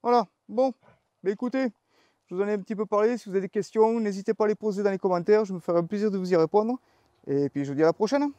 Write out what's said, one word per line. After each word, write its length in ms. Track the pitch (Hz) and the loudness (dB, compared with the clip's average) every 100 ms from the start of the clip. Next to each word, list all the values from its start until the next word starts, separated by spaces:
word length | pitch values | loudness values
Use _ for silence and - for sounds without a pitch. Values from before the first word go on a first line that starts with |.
Voilà. 260 | 240 240 196 _ - | 2 2 0 _ -8
Bon, 260 | 214 262 - _ _ _ _ | -2 -2 -4 _ _ _ _
mais 80 | 180 | -6
écoutez, 420 | 208 247 262 254 _ _ _ _ _ _ | -4 -4 -2 -4 _ _ _ _ _ _
je 80 | 180 | -4
vous 60 | |
en 60 | 202 | -2
ai 60 | |
un 60 | 208 | -4
petit 160 | 185 208 | -6 -8
peu 100 | 214 | -2
parlé. 320 | 208 214 240 | 0 0 -2
Si 80 | 208 | -4
vous 60 | |
avez 100 | 190 | -4
des 80 | 185 | -4
questions, 500 | 214 - 220 220 233 | -6 -4 2 2 2
n'hésitez 340 | 214 196 196 | -2 -4 -4
pas 120 | 208 214 | 0 0
à 20 | |
les 80 | 214 | 0
poser 260 | 214 196 | -4 0
dans 100 | 202 | -2
les 80 | 190 | 0
commentaires. 440 | 196 175 170 214 | -2 0 4 2
Je 80 | 208 | 2
me 80 | 185 | -6
ferai 200 | - 175 | 0 0
un 40 | |
plaisir 260 | 170 208 214 | 0 -2 -2
de 80 | 196 | -2
vous 140 | 180 | 2
y 60 | 185 | 2
répondre. 420 | 160 208 220 254 _ _ _ _ - | 4 2 0 -6 _ _ _ _ -4
Et 220 | 139 143 | -2 0
puis, 160 | 139 139 | -2 -6
je 60 | |
vous 40 | 139 | 2
dis 80 | |
à 40 | 160 | 2
la 60 | |
prochaine. 380 | 165 208 277 285 | 2 -2 -2 -4